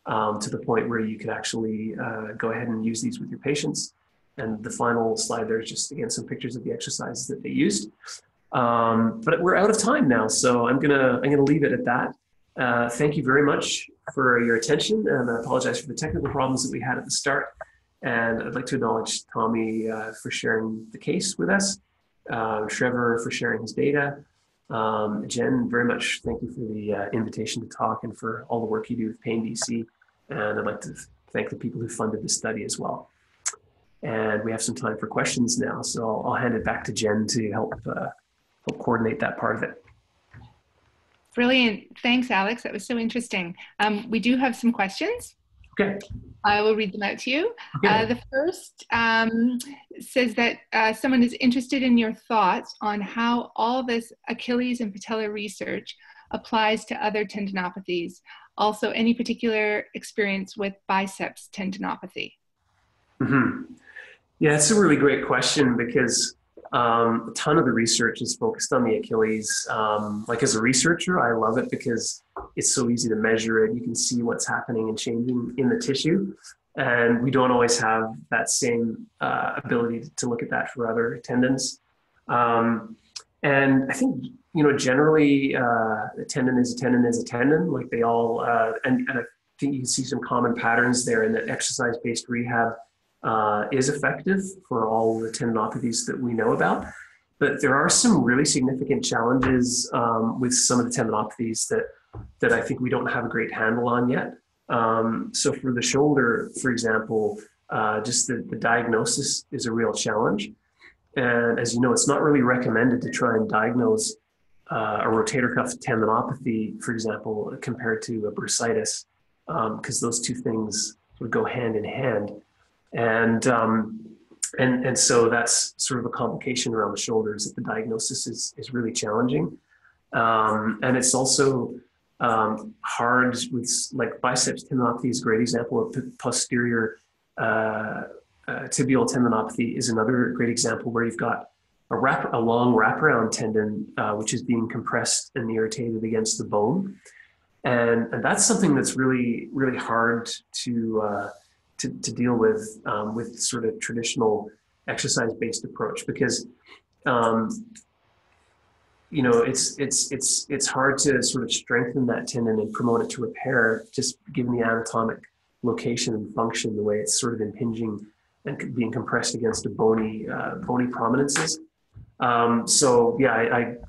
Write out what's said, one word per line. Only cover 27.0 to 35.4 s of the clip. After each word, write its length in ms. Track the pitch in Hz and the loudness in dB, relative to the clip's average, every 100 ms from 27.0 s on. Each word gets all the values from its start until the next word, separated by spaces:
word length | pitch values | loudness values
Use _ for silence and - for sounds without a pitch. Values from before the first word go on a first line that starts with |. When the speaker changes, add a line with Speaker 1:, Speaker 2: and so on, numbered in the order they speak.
| 101 | -2
Speaker 1:
invitation 480 | 113 107 110 107 120 | -2 -2 -4 -6 -6
to 60 | 113 | -8
talk 360 | - 110 110 | -2 -2 -2
and 120 | 113 107 | -8 -8
for 300 | 113 113 - | -8 -8 -4
all 120 | 117 | -4
the 60 | 110 | -2
work 220 | 110 - | -4 -4
you 80 | 120 | -4
do 120 | 110 | -4
with 120 | - | -6
Pain 240 | 127 113 | -4 -4
D 100 | 113 | -4
C. 300 | 113 - 117 113 _ _ _ - | -6 -4 -4 -6 _ _ _ -12
And 300 | 107 104 107 | -6 -4 -2
I'd 60 | |
like 160 | 107 107 | -4 -6
to 120 | 165 - - _ _ | -10 -14 -18 _ _
thank 180 | 120 - | -6 -4
the 60 | - | -6
people 240 | 117 113 | -8 -6
who 80 | 113 | -8
funded 340 | - 110 107 | -4 -4 -4
the 60 | - | -4
study 360 | - 110 104 | -4 -4 -6
as 140 | 98 - | -6 -6
well. 320 | - - - _ _ _ - - _ _ _ _ | -6 -8 -12 _ _ _ -10 -10 _ _ _ _
And 400 | - 110 110 107 | -6 -2 -2 -2
we 60 | 113 | -2
have 120 | 113 | -4
some 120 | - | -4
time 220 | 110 110 107 | -4 -4 -4
for 100 | 107 | -4
questions 520 | 120 - 123 | -2 -2 0